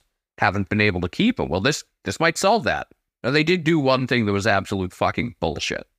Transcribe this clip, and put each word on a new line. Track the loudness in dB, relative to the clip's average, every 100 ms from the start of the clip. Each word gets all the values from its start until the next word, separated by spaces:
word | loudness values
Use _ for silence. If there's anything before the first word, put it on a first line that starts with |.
| _ _ _ -2
haven't | 0 0 0
been | 2
able | 2 2
to | -2
keep | 0 0 0
'em. | -2
Well, | 0
this, | 0 -2 -8 _ -8
this | -2
might | 0 2
solve | 2 2
that. | 0 -4 -6 _ _ _
Now, | -2
they | 0
did | 2 2
do | 2 2
one | 2 2 0
thing | 0 0
that |
was | 0 2
absolute | 0 0 -2 -4
fucking | -2 -2 -2 -6 -4
bullshit. | -4 -4 -6 -8 -10